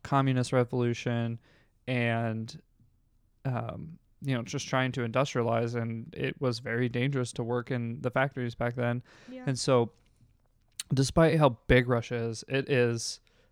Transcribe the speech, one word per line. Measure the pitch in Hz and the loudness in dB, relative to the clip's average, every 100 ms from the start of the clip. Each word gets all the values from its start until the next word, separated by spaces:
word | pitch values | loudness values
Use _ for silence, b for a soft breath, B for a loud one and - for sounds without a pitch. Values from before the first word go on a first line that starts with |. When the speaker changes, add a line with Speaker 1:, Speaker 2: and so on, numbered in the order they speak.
Speaker 1:
communist | - 139 135 127 123 | -2 2 2 2 2
revolution, | 131 120 127 120 120 - 117 117 117 b b b _ - | 2 2 0 0 0 -2 -2 -2 -6 b b b _ -4
and, | 127 120 113 117 110 113 151 - _ _ _ _ _ _ _ | 0 0 0 -2 -4 -8 -12 -20 _ _ _ _ _ _ _
um, | 135 120 117 - 156 170 _ _ | -4 -4 -4 -8 -12 -16 _ _
you | 139 127 | -4 -2
know, | |
just | 117 143 - | -2 -8 -2
trying | 131 131 | 0 0
to | 120 | -2
industrialize, | 117 127 139 127 117 117 117 120 | 0 0 0 0 2 2 0 -2
and | 113 113 - - | -4 -6 -8 -6
it | 131 - | -6 -2
was | 131 117 | -2 -2
very | 131 117 123 | -4 -2 0
dangerous | 120 135 139 123 | 0 0 0 -2
to | - | -4
work | 117 120 120 | -2 -4 -2
in | 127 117 117 | -4 -4 -4
the | 123 | -2
factories | 135 135 - 120 | 0 0 -2 -6
back | - 120 123 | -2 -4 0
then. | 120 120 B B B | -2 -2 B B B
Speaker 2:
Yeah. | 254 247 | -8 -4
Speaker 1:
And | 127 | -2
so, | - 127 117 - _ _ _ _ _ _ _ - - | 4 4 4 -4 _ _ _ _ _ _ _ -16 -2
despite | 131 135 - 165 160 | 0 2 4 6 6
how | 147 113 - | 4 2 4
big | 135 123 | 4 6
Russia | 120 - 120 | 0 -2 -4
is, | 117 113 - | -4 -6 -4
it | 135 131 | -4 2
is, | 135 120 117 - - _ _ _ | 4 4 2 -4 -10 _ _ _